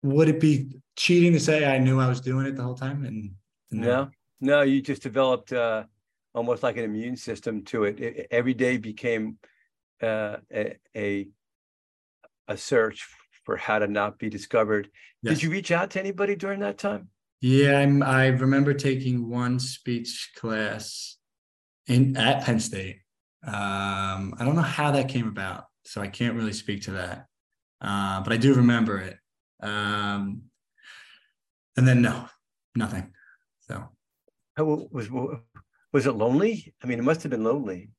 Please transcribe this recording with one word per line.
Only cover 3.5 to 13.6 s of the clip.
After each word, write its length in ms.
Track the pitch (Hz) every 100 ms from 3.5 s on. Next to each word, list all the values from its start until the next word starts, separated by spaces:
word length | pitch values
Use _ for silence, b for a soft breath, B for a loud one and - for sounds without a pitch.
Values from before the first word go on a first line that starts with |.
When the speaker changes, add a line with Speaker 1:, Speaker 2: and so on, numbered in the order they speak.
| _ _
Speaker 1:
and 100 | -
Speaker 2:
No, 300 | 117 123 139 _ _ _
no, 220 | 135 147
you 200 | 139 135
just 200 | 135 135
developed, 500 | 135 113 131 123 -
uh, 320 | 127 117 110 101 _ _ _ _ 117
almost 260 | 117 117
like 140 | 127 110
an 80 | 113
immune 320 | 107 120 127
system 460 | - 110 - 107 -
to 200 | 120 104
it. 140 | 107
It, 280 | 117 - 110
every 220 | 120 123
day 240 | 123 127 127
became, 640 | 110 107 123 113 110 - b b b _ _ _
uh, 360 | 113 110 107 104 _
a, 240 | 113 107 - _ 113
a, 320 | 101 101 98 _ _ _ _ _ _ _ _ _ _ _ -
a 80 | 104
search 520 | - 127 113 101 - - _ _ -
for 120 |
how 220 | 110